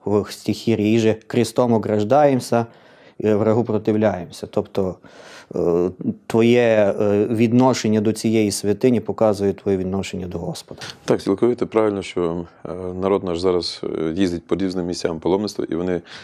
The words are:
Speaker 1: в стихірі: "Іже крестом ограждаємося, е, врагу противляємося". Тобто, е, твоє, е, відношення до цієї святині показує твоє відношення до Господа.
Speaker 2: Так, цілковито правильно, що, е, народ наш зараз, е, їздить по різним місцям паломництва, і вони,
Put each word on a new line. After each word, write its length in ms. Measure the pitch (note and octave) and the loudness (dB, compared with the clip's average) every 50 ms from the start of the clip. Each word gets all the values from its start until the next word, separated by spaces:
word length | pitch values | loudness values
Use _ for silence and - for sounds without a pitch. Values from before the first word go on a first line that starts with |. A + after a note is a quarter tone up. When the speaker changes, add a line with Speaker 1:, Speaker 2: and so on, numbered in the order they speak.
| _ | _
Speaker 1:
в 220 | G2+ G#2 G#2 F#2 - | 0 0 0 0 -2
стихірі: 600 | - - - - G2+ - - A#2+ A2+ A2 G#2 G#2+ | -10 -8 -6 -6 -6 -2 0 -2 0 2 2 2
"Іже 240 | A2+ A#2 A2 A2 A2 A2 - | 2 4 4 2 0 0 -4
крестом 460 | _ - A#2+ A2+ - - - B2 A#2+ | _ 0 0 0 2 2 0 2 4
ограждаємося, 920 | A#2 A2 G2 G2+ G#2+ G#2+ G#2 G#2+ B2+ D3 D3+ C#3+ C3+ B2 B2 - A#2+ A#2 A#2 A#2 - - _ - - - - - _ - G2 | 2 2 2 0 0 0 2 4 4 4 6 4 4 0 0 0 0 0 0 -2 -8 -20 _ -20 -20 -20 -20 -20 _ -2 0
е, 100 | G#2+ G#2+ | 0 2
врагу 300 | G2+ G2+ A2 A2 A#2+ A2+ | 2 2 2 2 2 0
противляємося". 840 | A#2 G#2+ G#2 G#2 A2+ G#2+ G#2+ G#2+ G#2 F#2+ F2+ F2 D#2+ - - - | 0 -2 -2 0 0 0 2 2 0 0 -2 -8 -12 -12 -14 -14
Тобто, 500 | F2 - G#2+ G2+ - - G2+ G2 F#2 E2+ - - - - - - - - - - _ - | -6 -4 -4 -4 -4 -4 -2 -2 -2 -4 -8 -16 -20 -20 -20 -20 -20 -20 -20 -20 _ -4
е, 340 | - E2+ E2+ E2+ F2 F2 F#2 F#2+ - - A2+ G2+ - _ | -2 0 2 2 2 0 0 -4 -4 -6 -6 -6 -8 _
твоє, 680 | - - A2+ A2+ A#2 A#2+ A#2+ A#2+ A#2 A2 G#2+ G#2 G2 - - | -2 2 2 4 6 4 4 4 4 4 4 4 2 2 0
е, 260 | G#2+ G#2 G2+ G2+ G#2+ | 0 2 2 2 2
відношення 720 | - A#2 G#2+ A#2+ A2 A#2 B2 B2+ C3 A#2+ - - A2 G#2+ A2 | 0 2 0 2 2 4 4 4 4 2 2 0 0 0 2
до 120 | G#2 A2 | 2 0
цієї 380 | G#2+ - - A2+ A2 A2+ G#2+ G2+ | -2 0 -2 0 2 2 2 0
святині 500 | - - - G2+ G2+ G2 - C3 B2 A2 | 0 -2 -2 -2 -2 2 2 2 2 2
показує 520 | - - - - F#3+ F#3 F#3+ G2 G2+ G2 | -2 -4 -2 2 2 2 2 2 0 -2
твоє 260 | - - - G3+ G3 F#2 | -2 -2 -2 -2 0 0
відношення 480 | F#2 - F#3+ - F#2+ - - F#2 F2+ | -2 -4 -4 -4 -6 -6 -8 -10 -10
до 120 | F2 F2 F2 | -8 -8 -8
Господа. 420 | F2 F2 D#2+ - - - - - - - - - - | -8 -8 -10 -12 -14 -18 -18 -16 -16 -16 -18 -12 -2
Speaker 2:
Так, 180 | - B2 F2+ | -2 -2 -2
цілковито 440 | - - G2 - A#2+ A#2+ B2 - - | 0 -2 0 2 2 0 0 0 -4
правильно, 360 | - - A2 A2 G#2+ G2+ G2 | -2 0 2 2 2 0 -2
що, 440 | F#2 - - F2+ F2 E2 E2+ F2 E2+ - - _ - | -6 -6 -4 -2 -2 -2 -2 -4 -8 -10 -16 _ -14
е, 40 | - E2+ F2+ F#2 F#2 F2+ F#2 | -12 -10 -10 -8 -8 -6 -4
народ 240 | F#2+ F#2+ G2 F#2+ G2 | 0 0 0 0 0
наш 160 | F#2 E2+ E2 | -2 -4 0
зараз, 400 | F2+ F#2+ F2+ F2 E2 - - - - | 2 2 2 2 0 -4 -8 -8 -8
е, 280 | - - - D#2+ D#2+ D#2+ | -8 -6 -4 -4 -4 0
їздить 300 | F#2 G2 F2+ F2 E2+ - | 0 0 0 0 -4 -4
по 100 | - F2+ | -4 -2
різним 300 | F2 G2 F#2 F2+ F#2 F2 | -2 -2 -2 -2 -4 -4
місцям 340 | F2+ E2+ - - F2+ E2 D#2 | -4 -6 -4 -4 -4 -4 -2
паломництва, 460 | - F2 F2+ G2 G#2 G2+ - - - - | -2 0 0 0 -2 -4 -6 -6 -6 -4
і 40 | - | -4
вони, 260 | E2 F2+ F#2 A2+ G#2 - - - - | -4 -2 -2 -2 -4 -6 -10 -18 -20